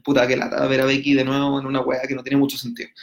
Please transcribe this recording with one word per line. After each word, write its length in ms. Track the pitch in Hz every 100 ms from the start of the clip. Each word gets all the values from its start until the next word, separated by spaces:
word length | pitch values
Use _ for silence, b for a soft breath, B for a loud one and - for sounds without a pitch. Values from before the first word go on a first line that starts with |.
puta, 260 | - 139 123
qué 100 | 127
lata 300 | 120 - 135
ver 140 | 135
a 60 | 135
Becky 280 | 139 143
de 100 | 139
nuevo 360 | 131 139 143 139
en 60 | 135
una 140 | 135
weá 220 | 131 131
que 120 | 135
no 80 | 127
tiene 160 | 127 139
mucho 180 | 139 -
sentido. 320 | 120 120 - -